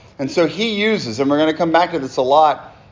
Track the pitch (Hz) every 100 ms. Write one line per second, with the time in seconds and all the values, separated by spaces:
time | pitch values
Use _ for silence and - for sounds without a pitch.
0 | - - 135 - 165 160 226 202 214 208
1 | 120 110 139 294 220 160 170 160 175 170
2 | 131 - 131 147 156 135 - - -